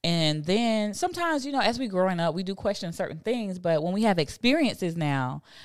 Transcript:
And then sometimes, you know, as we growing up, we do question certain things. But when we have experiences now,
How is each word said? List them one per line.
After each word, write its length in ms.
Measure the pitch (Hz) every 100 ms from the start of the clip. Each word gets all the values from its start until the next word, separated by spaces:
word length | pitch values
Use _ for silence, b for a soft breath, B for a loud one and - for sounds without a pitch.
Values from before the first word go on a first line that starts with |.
And 420 | 165 170 156 151 151
then 480 | 202 233 220 208
sometimes, 500 | 196 359 339 339 302
you 80 | 262
know, 80 | 277
as 200 | 208 240
we 80 | 254
growing 320 | 185 185 175
up, 160 | 165 160
we 80 |
do 100 | 185
question 400 | 196 - 202 180
certain 240 | 170 185 160
things. 380 | - 247 208 180
But 220 | 180 160
when 120 | 165
we 100 | 190
have 160 | 220 180
experiences 760 | 147 - 240 302 269 - 175 170
now, 460 | 151 139 127 147 B B